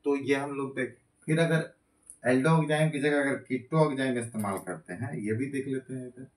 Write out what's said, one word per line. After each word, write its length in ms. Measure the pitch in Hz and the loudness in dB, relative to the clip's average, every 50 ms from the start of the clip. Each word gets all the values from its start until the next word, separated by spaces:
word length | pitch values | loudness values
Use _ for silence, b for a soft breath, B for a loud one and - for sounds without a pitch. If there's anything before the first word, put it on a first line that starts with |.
| _ | _
तो 100 | 147 143 | 0 0
ये 180 | 139 123 127 139 | 0 2 0 0
हम 160 | 135 143 147 | 0 0 -4
लोग 240 | 139 135 131 131 - | -6 -6 -6 -6 -4
देख, 220 | 131 127 113 - _ _ _ _ _ _ | -6 -6 -6 -8 _ _ _ _ _ _
फिर 120 | - 160 165 | 0 2 2
अगर 300 | 165 160 165 156 - - - _ _ _ _ _ _ - - _ - | 4 2 2 0 0 -4 -12 _ _ _ _ _ _ -20 -20 _ 2
एल्डोक्साइम 640 | 120 127 131 131 156 165 160 151 151 151 151 160 156 | 2 2 4 6 6 4 4 4 2 2 2 2 2
की 100 | 151 135 | 2 0
जगह 220 | 135 151 147 143 | 2 2 2 2
अगर 140 | 139 139 135 113 - | 2 0 -2 -2 -4
कीटोक्साइम 720 | - 131 123 - - 160 160 156 147 139 135 135 131 123 120 | -4 -4 -4 -4 0 4 4 4 4 4 0 0 0 0 -2
इस्तेमाल 380 | 113 113 - 110 104 101 98 92 - | -4 -4 -6 -6 -4 -4 -4 -4 -6
करते 260 | 92 87 80 - - 90 | -8 -8 -8 -8 -12 -8
हैं, 180 | - - - - | -8 -6 -6 -6
ये 180 | - 104 107 110 | -6 -4 -2 -2
भी 120 | 117 135 | -2 -2
देख 200 | 135 135 135 135 | -4 -4 -6 -4
लेते 260 | 139 131 131 - - 131 | -4 -6 -6 -6 -8 -10
हैं 140 | 131 127 | -10 -10
इधर। 200 | 123 123 127 135 - _ | -12 -14 -16 -20 -20 _